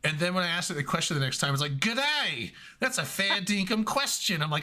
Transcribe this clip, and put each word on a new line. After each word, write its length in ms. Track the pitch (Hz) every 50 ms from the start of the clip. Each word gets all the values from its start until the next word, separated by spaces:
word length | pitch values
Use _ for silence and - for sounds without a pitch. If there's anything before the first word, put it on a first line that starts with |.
| -
And 140 | 151 151 147
then 140 | 175 180
when 120 | 180 185 180
I 40 | 175
asked 220 | 170 175 175 -
it 40 | 175
the 100 | 147 139
question 340 | - - 165 - - 160 147
the 60 | 135
next 140 | 131 - -
time, 140 | - 143
it's 80 | 139 135
like, 180 | 143 147 139 135
G'day! 720 | - 220 233 254 277 294 302 294 262 196 151 120 113 - - - - - - _
That's 200 | - 262 - -
a 60 | 156
fair 360 | 135 - - 196 196 214 202
dinkum 440 | 185 190 208 202 190 185 226 214 220
question. 580 | - - 277 277 269 - - - - 185 156
I'm 80 | 147 156
like 120 | 151 156